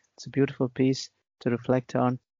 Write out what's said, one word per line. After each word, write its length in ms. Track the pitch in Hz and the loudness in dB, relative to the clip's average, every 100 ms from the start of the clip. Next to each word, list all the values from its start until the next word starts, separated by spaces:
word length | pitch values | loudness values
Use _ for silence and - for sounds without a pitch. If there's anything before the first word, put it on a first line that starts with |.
| _ | _
it's 120 | - - | -20 -6
a 40 | |
beautiful 380 | 127 135 139 127 | 0 0 0 -4
piece 420 | - 131 135 - _ _ _ | 0 2 0 -4 _ _ _
to 100 | 127 | -4
reflect 460 | 117 117 127 - 127 | -2 0 0 0 0
on. 240 | 123 127 _ _ | 0 0 _ _